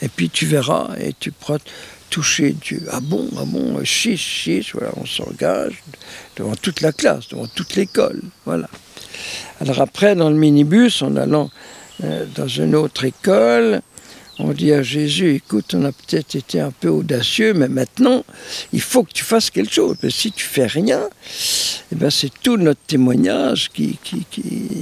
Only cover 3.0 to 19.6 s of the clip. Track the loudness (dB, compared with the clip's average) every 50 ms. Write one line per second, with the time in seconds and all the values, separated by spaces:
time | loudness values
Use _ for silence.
3 | -4 -2 -2 -2 -2 -4 -4 -6 -6 -4 -2 -2 -2 -2 -2 -2 -2 -2 -2 0
4 | 0 0 0 -2 -4 -6 -6 -6 -2 0 -2 -2 -2 -4 -8 -6 -6 -6 -6 -8
5 | -8 -8 -6 -6 -6 -8 -6 -2 0 0 0 0 -2 -4 -6 -10 -18 -20 -20 -20
6 | -20 -20 -18 -18 -20 -18 -12 -8 -6 -6 -6 -4 -4 -4 -4 0 0 -2 0 2
7 | 0 0 0 0 -6 -12 -10 -10 -10 -8 -8 -10 -10 -4 -2 -2 -2 0 0 0
8 | 0 0 -2 -6 -12 -14 -18 _ _ -6 -4 -4 -6 -8 -14 -20 -20 -20 -20 -20
9 | -20 -18 -16 -14 -14 -12 -12 -12 -14 -16 -12 -8 -4 -4 0 0 0 0 _ 2
10 | 4 4 4 4 4 4 4 6 6 6 6 6 6 6 6 6 6 6 4 0
11 | -2 0 0 0 2 2 2 2 0 -2 -8 -18 -20 -20 -20 -20 -20 -20 -12 -8
12 | -6 -6 -4 -4 -6 -8 -6 -6 -6 -4 -2 -2 0 2 4 2 2 0 -2 -2
13 | -4 -4 -4 -2 2 4 4 6 6 6 6 4 4 2 2 0 -4 _ _ -20
14 | -20 -20 -20 -20 -20 -20 -10 -4 -2 -2 -2 2 4 4 4 4 4 0 -2 -2
15 | 0 0 0 2 2 2 2 2 -2 -2 -2 -2 -2 0 0 0 0 0 -2 -6
16 | -8 -2 -2 -2 -2 -2 -6 -8 -6 -2 -2 -2 -2 -2 -4 _ 0 0 0 0
17 | 0 0 -2 -2 0 -2 0 2 2 2 4 2 2 2 2 -2 -2 -2 _ 2
18 | 4 4 4 4 0 -4 -16 -20 -14 -12 -10 -12 -10 -4 -4 -4 -4 2 2 2
19 | 2 2 -4 -8 -2 2 2 2 2 0 0 -2